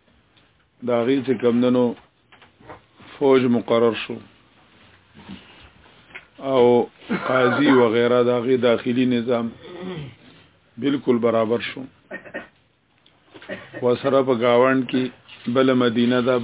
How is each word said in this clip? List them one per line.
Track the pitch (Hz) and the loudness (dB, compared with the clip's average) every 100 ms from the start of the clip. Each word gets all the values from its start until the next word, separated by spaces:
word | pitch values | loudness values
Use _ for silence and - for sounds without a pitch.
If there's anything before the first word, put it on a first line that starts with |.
| _ _ _ _ _ _ _ - 120 | _ _ _ _ _ _ _ -12 -4
د | 120 | -2
هغې | 117 139 127 | 0 -2 -2
چې | 110 | -2
کمدنو | 120 120 123 127 120 - _ _ _ - - _ - - _ _ - | 0 2 2 2 0 -4 _ _ _ -20 -20 _ -20 -20 _ _ -20
فوج | - 139 131 127 120 | -2 2 4 4 -2
مقرر | 98 117 117 107 - | 0 0 2 -2 -10
شو | 113 104 _ _ _ _ _ _ _ _ - - - - - - _ _ _ _ - _ - 135 | -14 -16 _ _ _ _ _ _ _ _ -20 -20 -20 -20 -20 -20 _ _ _ _ -20 _ -14 -2
او | 131 120 120 - _ - 220 - | 4 4 4 0 _ -8 -8 -2
قاضي | 131 123 123 147 | 0 2 2 4
وغیره | 131 117 117 120 123 | 4 4 2 2 2
د | 120 123 | 2 0
هغې | 120 127 120 | 0 0 2
داخلي | 113 127 120 127 | 0 -2 -2 0
نظام | 120 117 117 117 - - - 185 165 135 - - - _ _ _ - | -2 -2 -4 -4 -10 -20 -16 -14 -12 -16 -20 -20 -20 _ _ _ -6
بالکل | 135 139 - 120 | -4 -2 0 0
برابر | 117 113 110 117 - | 2 0 0 -4 -6
شو. | - 131 _ - - - - - _ _ _ _ _ _ _ _ - - - - - | -14 -18 _ -20 -20 -16 -16 -16 _ _ _ _ _ _ _ _ -20 -16 -16 -16 -6
و | 123 120 | -4 -2
سره | 135 135 131 | 0 0 0
په | 117 | 0
ګاونډ | 123 120 131 131 123 | 2 4 4 2 -2
کې | 127 127 - - - - 127 | -4 -4 -10 -20 -12 -4 0
بله | 131 127 | 2 2
مدینه | 120 117 120 127 120 | 0 0 0 0 0
ده، | 127 | -2